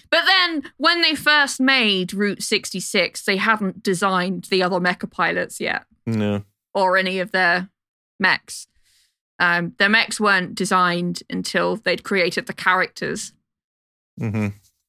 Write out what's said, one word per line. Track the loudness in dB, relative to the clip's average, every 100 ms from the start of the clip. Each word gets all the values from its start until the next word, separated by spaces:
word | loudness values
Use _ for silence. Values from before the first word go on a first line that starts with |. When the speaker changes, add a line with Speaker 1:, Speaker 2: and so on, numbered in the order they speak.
| -2
Speaker 1:
But | 0 4
then, | 2 2 -2 -6 -2
when | 0 2
they | 2
first | 0 2 2 2 2
made | 2 4 2 0 -2
Route | -2 -2 -2
sixty-six, | -2 -2 -4 -8 -4 -2 -2 -4 -4
they | 0
hadn't | 0 0 -2 -4
designed | -2 0 2 0 0 -4 -2
the | 0
other | 2 2
mecha | 0 -2 -6
pilots | -2 -2 -2 -6 -6
yet. | -6 -6 -8 _ -4
Speaker 2:
No. | 0 0 -2 -6 _ _
Speaker 1:
Or | 0 2 2
any | 0 -2
of | -2
their | 0 2 0 -2 _ _ _ _ -2
mechs. | 0 0 -4 -16 -16 _ _ _ _ _ _ -2
Um, | 0 0 -2 0
their | 4
mechs | 4 2 0
weren't | 2 2 0 -4
designed | 0 2 2 0 -2 -6 -8
until | -8 -2 0 0 -2
they'd | -2 -4
created | -2 0 0 -2 -8
the |
characters. | -2 2 2 0 -4 -8 -6 -10 _ _ _ _ _ _ _ _ -8
Speaker 2:
Mm-hmm. | -4 -2 -4 -6 _ _